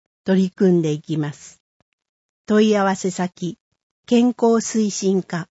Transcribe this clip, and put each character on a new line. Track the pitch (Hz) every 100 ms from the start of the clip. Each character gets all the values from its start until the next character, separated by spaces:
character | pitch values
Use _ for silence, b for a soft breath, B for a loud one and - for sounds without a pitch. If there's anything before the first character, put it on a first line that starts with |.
| _ _ -
取 | 190
り | 185
組 | - 196 175
ん |
で | 160
い | 151
き | - 156
ま | 147
す。 | - - - _ _ _ _ _ _ _ _ -
問 | 214 214
い | 208
合 |
わ | 196 190
せ | 190
先、 | 185 180 - 170 - _ _ _ _ -
健 | 240 247
康 | - 233 226
推 | - 220 208
進 | - 190 190
課、 | - 170 175